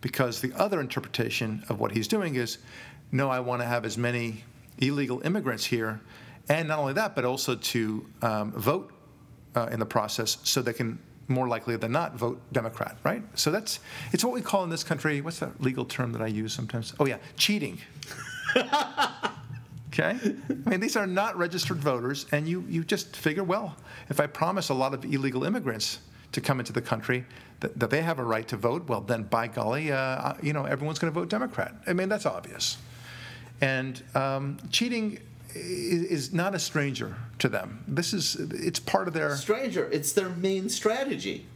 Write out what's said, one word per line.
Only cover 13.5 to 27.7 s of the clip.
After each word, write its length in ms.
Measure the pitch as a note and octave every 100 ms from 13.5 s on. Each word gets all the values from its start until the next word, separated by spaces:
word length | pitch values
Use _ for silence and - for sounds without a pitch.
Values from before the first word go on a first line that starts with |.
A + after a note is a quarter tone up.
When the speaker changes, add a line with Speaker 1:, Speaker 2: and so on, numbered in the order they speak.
Speaker 1:
that's, 280 | F3+ A3 - - - -
it's 120 | F#3
what 100 | A#3
we 80 | B3
call 220 | - G3
in 60 | F3+
this 140 | E3
country, 380 | - D3 D#3 D3
what's 180 | D3 E3
that 200 | C#3 A#2+
legal 240 | C3 C3 B2+
term 260 | - B2
that 80 | A#2
I 60 | A2
use 240 | G#2+ A2
sometimes? 400 | G#2+ A2+ A#2+ A2 -
Oh, 60 | C#3+
yeah, 100 | A2+ - -
cheating. 420 | - G#3 B2+ F2 - - - - - - - -
<laughs> 40 | B3+ D4 - - C#4+ - - - - - - - -
Okay? 300 | - D#3+ A#3+ A3+ - - C4+ -
I 40 |
mean, 120 | F#3+
these 160 | G#3+ A3+
are 100 | G3
not 300 | F3+ G#3+ F#3
registered 400 | F3 F3 - F3
voters, 480 | C#3+ B2+ B2 C#3 -
and 160 | D3 D#3
you, 160 | F3 F3+
you 160 | E3
just 320 | D#3+ G3 - -
figure, 300 | - D#3 F#3+
well, 320 | F#3+ G#3 C#3+ - - -
if 100 | C#3+
I 80 | D3
promise 400 | - E3 G3 E3
a 60 |
lot 200 | C3 C3+
of 120 | C3+ -
illegal 400 | C3+ C3+ B2+ B2+
immigrants 540 | B2+ C3+ A2 - - - - -
to 80 | -
come 180 | - C3+
into 140 | B2
the 80 | -
country, 440 | A2+ A2+ - B2 B2 - - -
that, 180 | -